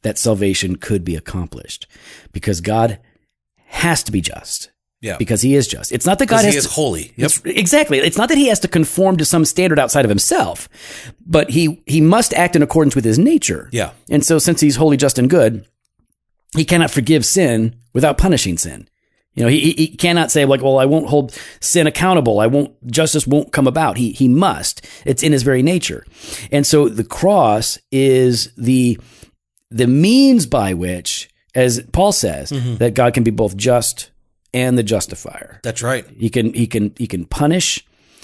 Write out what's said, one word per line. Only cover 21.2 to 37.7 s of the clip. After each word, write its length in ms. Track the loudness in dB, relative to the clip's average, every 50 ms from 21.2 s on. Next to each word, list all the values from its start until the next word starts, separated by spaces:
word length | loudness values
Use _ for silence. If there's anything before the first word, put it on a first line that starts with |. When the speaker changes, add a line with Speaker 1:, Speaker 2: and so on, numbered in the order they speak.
| 0 -2 -8 -16 -20 -20 -18 -10
Speaker 1:
sin 260 | -6 -2 0 2 0 0
accountable. 520 | 0 0 0 2 2 2 2 2 2 2
I 60 | 2 2
won't, 240 | 2 0 -2 -2 -8 _ -14 -6
justice 380 | -2 -2 0 0 0 -2 0 0
won't 260 | 0 0 0 0 -2
come 140 | 0 0 2
about." 280 | 2 0 -2 -2 -2 -2
He, 140 | -4 -4
he 160 | -2 0 2 4
must. 580 | 4 4 2 2 0 -2 -6 -8 -10 -10 -16 -20 -20 -10 -4
It's 180 | -4 -2 0 2
in 80 | 2
his 120 | 2 2 2
very 180 | 0 2 2
nature. 420 | 2 2 0 0 -2 -6 -10 -12 -16 -20 _ -20 -18 -16 -16 -16 -10 -4
And 140 | -2 -2 0 2
so 220 | 2 2 2 2
the 140 | 0 -4 -8
cross 720 | -8 -6 -2 0 2 4 4 4 4 2 0 -2 -4 -8 -10 _ -4
is 600 | -2 0 2 4 4 4 4 2 2 0 -4 -8 _ -6
the, 420 | -2 0 2 2 2 0 0 -4 -8 _ _ _ -20 _ _ _ _ _ _ _ _ _
the 180 | -4 0 0 2
means 580 | 4 4 4 4 4 6 6 6 4 4 2
by 280 | 0 -2 0 0 0 -2
which, 560 | -4 -4 -6 -6 -6 -8 -10 -10 -10 -12 _ _ _ _ _ -2
as 240 | 0 0 0 0 -2 -8 -4 0
Paul 180 | 0 2 2
says, 400 | 2 0 -2 -4 -4 -6 -10 -8
Speaker 2:
Mm-hmm. 240 | -8 -6 -4 -4 -2 0
Speaker 1:
that 180 | -2 0 2
God 180 | 2 2 2 2
can 100 | 2 0
be 80 | 0
both 240 | 0 0 -2 -2 -2
just 540 | -2 0 0 2 2 0 -2 -8 -8 -14 _ _ _ _ _ _ _ _ _
and 280 | -4 -2 0 0 0 0
the 40 | 0
justifier. 760 | 0 -2 -4 -4 -6 -12 -16 -16 -18 -18 -18 -20 -20 -20 -12 -12
Speaker 2:
That's 200 | -10 -10 -6 -6
right. 240 | -6 -6 -6 -8 -12 -12 -6
Speaker 1:
He 140 | -6 -2
can, 200 | -2 0 -2 -2 0
he 100 | -2 -2
can, 260 | -2 0 -2 -2 -4 -4 -8
he 80 | -8
can 200 | -8 -8 -8 -8
punish 600 | -8 -4 -2 0 0 0 0 -2 -2